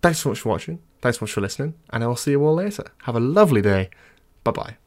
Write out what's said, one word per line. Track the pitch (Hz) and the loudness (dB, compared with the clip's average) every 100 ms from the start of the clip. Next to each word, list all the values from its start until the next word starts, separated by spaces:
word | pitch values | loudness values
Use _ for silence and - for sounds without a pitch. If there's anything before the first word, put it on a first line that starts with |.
thanks | 175 160 | 2 2
so | 143 | -4
much | 104 | -4
for | 117 | -2
watching, | 90 - 170 _ _ | -4 -4 -14 _ _
thanks | 123 117 | -2 -2
so | 110 | -4
much | |
for | - | -4
listening, | 98 - 143 160 _ | -4 -4 -8 -8 _
and | 117 | -4
I | 117 | -2
will | 123 | -2
see | - | 0
you | 143 147 | 2 4
all | |
later. | 160 202 202 - _ | 2 -2 -6 -14 _
Have | - 117 | -6 -2
a | |
lovely | 120 175 202 120 | 2 4 4 6
day. | 101 98 95 - - _ _ _ | 4 2 0 -8 -20 _ _ _
Bye-bye. | 104 98 - - | -4 -4 -8 -14